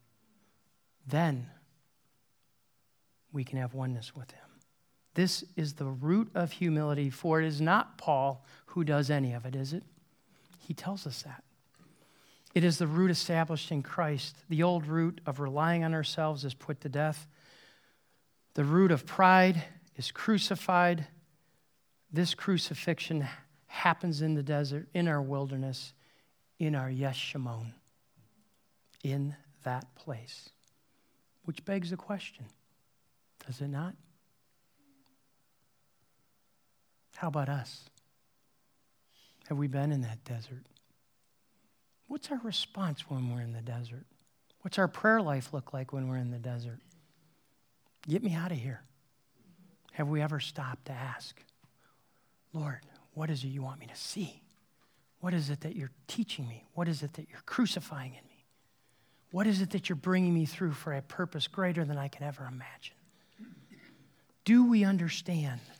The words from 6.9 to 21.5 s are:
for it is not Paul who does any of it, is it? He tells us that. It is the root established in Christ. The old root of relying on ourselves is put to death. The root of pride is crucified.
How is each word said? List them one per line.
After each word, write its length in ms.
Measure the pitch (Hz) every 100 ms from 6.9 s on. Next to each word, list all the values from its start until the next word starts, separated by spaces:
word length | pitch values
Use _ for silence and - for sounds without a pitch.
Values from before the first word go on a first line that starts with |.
| 143 139
for 320 | 123 170 160
it 60 | 160
is 120 | 147
not 380 | 156 202 226 -
Paul 480 | - 139 139 131 - - -
who 160 | -
does 260 | 151 147 139
any 240 | 147 131
of 120 | 120 123
it, 100 | 131
is 180 | 135
it? 100 | 165 - - _ _ _ _ _ -
He 140 | -
tells 340 | 165 - 196 151
us 160 | 120
that. 200 | - 131 - _ _ _ - _ _ _ _ _ -
It 100 | 180
is 140 | 170 151
the 100 | 165
root 220 | 160 185
established 600 | 170 - 165 160 160 -
in 120 | 151
Christ. 520 | 135 - 160 143 - - -
The 140 | 156
old 220 | 175 175 147
root 340 | 160 165 165 -
of 140 | 135
relying 440 | 139 139 160 170
on 100 | 160
ourselves 520 | 160 151 - 156 147 135
is 80 |
put 280 | 117 - 143
to 80 | 147
death. 380 | 135 156 151 - _ - - - _ _ _ _ _ _ _ _
The 100 | -
root 280 | 143 165 190
of 140 | 151 -
pride 580 | - 190 185 185 170 - - - -
is 160 | 123
crucified. 960 | - - 208 - 190 - 180 175 175 147 - _ _ _